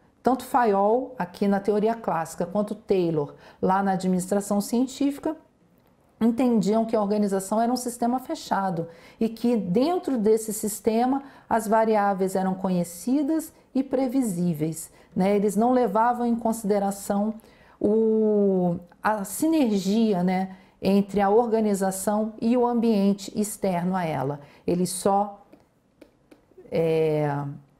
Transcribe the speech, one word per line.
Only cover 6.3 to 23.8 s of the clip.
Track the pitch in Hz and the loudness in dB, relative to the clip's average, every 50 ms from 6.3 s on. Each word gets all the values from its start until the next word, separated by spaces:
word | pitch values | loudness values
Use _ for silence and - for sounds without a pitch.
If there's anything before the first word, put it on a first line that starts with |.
| 233 233 262 247 233 220 175 190 208 226 226 | 2 2 2 2 2 2 2 2 2 2 2
que | 226 233 | 0 0
a | 220 | 0
organização | 208 196 214 214 208 196 196 190 190 - 214 220 | 0 0 0 0 0 0 0 -2 -2 -2 0 0
era | 233 233 | 0 0
um | 254 | 0
sistema | 247 - 240 233 - 233 240 247 262 | -2 -4 -8 -4 -2 -2 -2 -2 -2
fechado | 254 - 320 302 - - 196 196 196 190 170 165 165 - - - - - - - | -4 -8 -10 -10 -6 -4 -2 -2 -2 -2 -2 -4 -6 -8 -12 -18 -20 -20 -6 -4
e | 226 220 | -4 -4
que | 226 - - 240 247 | -2 -2 0 0 0
dentro | 220 190 180 175 226 269 330 359 359 359 302 269 | 0 0 0 0 2 2 2 0 -2 -2 -2 -2
desse | 233 196 220 220 220 220 - 202 | 0 2 2 2 2 0 -4 -6
sistema | - - 208 208 - - 226 220 226 240 254 269 277 277 - - - - - | -6 -6 -6 -6 -4 -2 -2 0 0 0 0 -2 -2 -6 -10 -18 -20 -6 -4
as | 226 226 208 | -4 -2 0
variáveis | 202 220 220 226 226 214 208 202 202 202 185 196 185 190 | 0 0 2 2 2 0 0 0 0 0 -2 -2 -2 -2
eram | 190 185 190 185 | -2 -2 -2 -2
conhecidas | 185 - 190 185 175 175 - - - - 240 262 294 302 277 320 311 311 - - - _ _ - | -2 -2 -2 0 -2 -2 -4 -8 -8 -4 -2 0 0 0 0 -2 -2 -4 -6 -14 -20 _ _ -4
e | 254 | -4
previsíveis, | 277 - 277 254 269 247 233 269 247 220 175 170 175 175 160 147 151 160 160 - - - - - - _ - | -2 -2 -2 -2 -2 0 0 0 0 0 -2 -2 -2 -2 -2 -2 -4 -4 -4 -8 -12 -16 -20 -20 -20 _ -2
né? | - 185 196 208 | 0 0 2 2
Eles | 202 196 214 180 | 2 2 0 2
não | 202 226 247 | 2 2 2
levavam | 254 254 247 214 185 220 226 240 240 226 240 | 4 2 2 2 2 2 2 2 0 0 -2
em | 240 233 | -2 -2
consideração | 233 - 220 220 226 - 196 208 202 196 196 196 - - - 202 202 208 220 220 - - - - - - - - _ | 0 -2 -2 -2 -2 -2 0 0 0 0 -2 -4 -4 -6 -4 -2 0 -2 -2 -4 -8 -14 -20 -20 -20 -20 -20 -6 _
o, | - 208 214 226 220 220 220 220 220 214 214 208 202 196 190 185 180 180 175 175 - - - _ | 0 2 4 4 4 4 4 4 2 4 4 4 4 4 4 2 2 0 0 -2 -8 -14 -14 _
a | - 208 220 214 196 | -2 -2 -2 -2 -4
sinergia, | - - - 302 320 320 320 269 220 208 196 175 185 208 226 226 214 196 175 175 | -6 -4 0 0 2 4 4 4 2 2 0 0 2 2 2 2 2 2 2 2
né, | 185 185 185 190 185 - - - - _ _ | 2 0 0 -2 -4 -8 -16 -20 -20 _ _
entre | - 190 196 202 202 196 196 202 | 0 2 2 2 2 2 0 0
a | 202 196 | 2 4
organização | 208 233 240 233 214 226 220 214 202 185 196 190 190 - - 214 208 214 220 220 220 - | 4 4 4 4 2 2 2 0 0 0 0 -2 -2 -2 -2 -2 0 0 -2 -4 -4 -2
e | 233 226 247 | 0 2 2
o | 247 240 | 2 2
ambiente | 240 240 240 220 226 220 196 196 202 196 202 - - - 208 | 2 2 2 2 2 2 4 2 2 0 0 -4 -8 -4 -4
externo | 208 208 - - - 196 180 175 | -4 -4 -4 -4 -2 -2 0 0